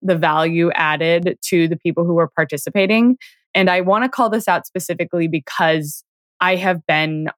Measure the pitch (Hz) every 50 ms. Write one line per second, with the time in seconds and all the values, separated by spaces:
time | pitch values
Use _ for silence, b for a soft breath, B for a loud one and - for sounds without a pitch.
0 | - 190 180 160 165 156 151 156 160 165 165 170 170 170 - - 160 156 151 151
1 | 165 165 170 170 - 185 - - - - 185 170 165 160 165 160 - 170 - 170
2 | 170 175 170 170 165 - - - 156 139 151 143 - - - 202 190 190 220 226
3 | 240 247 254 - B B B B B B - - 185 185 180 185 180 190 202 220
4 | 247 262 - - 240 220 214 233 - 196 180 165 - - - 185 - - 170 170
5 | 170 - - 175 165 160 165 156 - - - - 170 160 160 156 147 147 - -
6 | - _ _ _ _ _ _ - 180 185 185 180 190 190 180 165 - - 156 156
7 | 156 156 156 156 156 - -